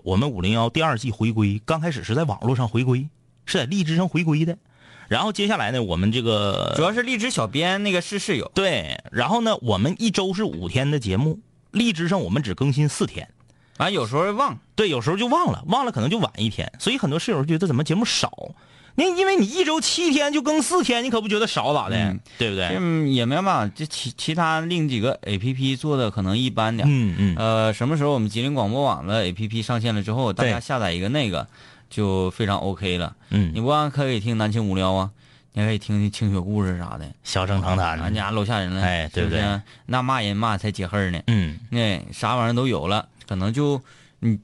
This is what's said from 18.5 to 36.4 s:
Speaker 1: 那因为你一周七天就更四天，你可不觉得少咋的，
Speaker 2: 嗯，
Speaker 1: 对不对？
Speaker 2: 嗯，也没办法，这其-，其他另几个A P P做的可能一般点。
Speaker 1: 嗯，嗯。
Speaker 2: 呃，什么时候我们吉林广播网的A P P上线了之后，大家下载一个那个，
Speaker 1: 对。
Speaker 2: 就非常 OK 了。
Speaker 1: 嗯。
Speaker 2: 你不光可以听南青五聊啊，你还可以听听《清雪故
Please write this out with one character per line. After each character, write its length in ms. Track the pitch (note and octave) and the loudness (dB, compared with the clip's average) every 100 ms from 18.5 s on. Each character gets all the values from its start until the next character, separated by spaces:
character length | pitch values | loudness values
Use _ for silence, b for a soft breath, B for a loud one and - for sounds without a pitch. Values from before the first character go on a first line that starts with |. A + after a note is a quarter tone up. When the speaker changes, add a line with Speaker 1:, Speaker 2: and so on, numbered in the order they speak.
| - B B B | -16 B B B
Speaker 1:
那 100 | B F4 F4 | B 2 4
因 80 | |
为 120 | F#4+ G4 | 4 4
你 100 | G3 | 2
一 180 | D#4+ | 2
周 160 | D#4+ D#4 | 0 2
七 300 | - - F4 | 0 0 2
天 200 | C#4+ C#4+ | 2 2
就 80 | D4 | 0
更 180 | C4+ D#4 | 2 2
四 220 | - F4+ | 2 2
天， 200 | C4 A#3+ | 2 2
你 60 | B3+ | 2
可 140 | A3+ | 0
不 40 | G#3+ | 0
觉 120 | G#3 | 0
得 80 | A3 | 0
少 260 | - A#2 | 0 0
咋 160 | D3 F#2+ | 0 0
的， 80 | F#2+ | 0
Speaker 2:
嗯， 240 | F#2+ F#2+ - - | 0 -2 -8 -4
Speaker 1:
对 140 | A#2 | -2
不 60 | F#2+ | 0
对？ 200 | F2+ F#3 | 0 0
Speaker 2:
嗯， 320 | F3 D#3+ D3 | 0 2 2
也 140 | C3 | 2
没 100 | A#2 D3 | 2 0
办 60 | |
法， 240 | G3 D#3+ G#2 | 2 0 0
这 120 | - D3+ | -4 -8
其-， 260 | - B2 - | -6 -8 -6
其 160 | - | -4
他 260 | D#3+ E3 D#3+ | 0 2 0
另 260 | E3 F3 D#3 | 0 0 0
几 140 | B2 | 0
个 180 | A2+ - | 0 -2
A 160 | - G2+ | -2 -2
P 160 | A2+ | -2
P 200 | C3 C3+ | 0 0
做 220 | C3 D#3 C#3+ | 0 0 0
的 140 | A#2 | 0
可 100 | G#2 | 0
能 160 | F#2 G#2 | 0 2
一 140 | B2+ | 0
般 260 | A2+ A2 A2+ | 0 0 2
点。 100 | D3 | 4
Speaker 1:
嗯， 300 | C#3 A2 F2 | 4 2 2
嗯。 180 | G2 E2 | 2 2
Speaker 2:
呃， 340 | A2+ A2 A2 | 2 2 2
什 160 | G#2 B2 | 0 0
么 80 | D#3 | 2
时 80 | |
候 80 | C#3+ | 2
我 60 | C#3 | 2
们 100 | G#2+ | 0
吉 140 | G#2 | -2
林 100 | C3 | -2
广 180 | C#3+ G2+ | 0 0
播 120 | B2 | 0
网 240 | C#3 F2 D#2+ | 0 0 -2
的 180 | A2 | 0
A 80 | F#2 | 0
P 160 | F2+ A2 | -2 -4
P 140 | A2+ | -4
上 180 | A2 A#2+ | -2 -2
线 140 | A2+ | 0
了 80 | G#2+ | 0
之 100 | G2+ | -2
后， 180 | A2+ B2 | 0 0
大 140 | F#2 | 0
家 160 | B2+ A2+ | 0 0
下 180 | - C3+ | -2 -2
载 140 | G2 | -2
一 80 | E2+ | -2
个 80 | F#2+ | -2
那 220 | C#3+ A#2+ | 0 0
个， 120 | E2 | -2
Speaker 1:
对。 40 | - B B B B | -6 B B B B
Speaker 2:
就 420 | - G2+ F#2+ F#2 | -2 0 2 0
非 120 | - | 0
常 140 | G#2+ G2 | -2 0
OK 400 | F#2+ F2+ G2 F2+ | -2 -4 -2 -2
了。 180 | E2+ - b | -4 -8 b
Speaker 1:
嗯。 200 | G2+ F#2 | 0 2
Speaker 2:
你 60 | D#2+ | 0
不 40 | A#2+ | 0
光 240 | D3 D3+ | 2 0
可 200 | C3+ C3+ | 0 -2
以 100 | A#2 | -2
听 160 | G#2 A2+ | -2 0
南 160 | G#2+ | 0
青 160 | G#2+ G#2+ | 0 0
五 60 | |
聊 180 | F#2+ F#2 | 2 2
啊， 180 | F#2+ F#2+ - b b b | 2 -2 -6 b b b
你 80 | - | -2
还 60 | G#2+ | 0
可 40 | |
以 60 | G#2+ | 0
听 200 | - G#2 | 0 0
听 120 | G#2 | 0
《清 200 | G2+ G#2+ | 0 0
雪 80 | |
故 240 | G2 | 0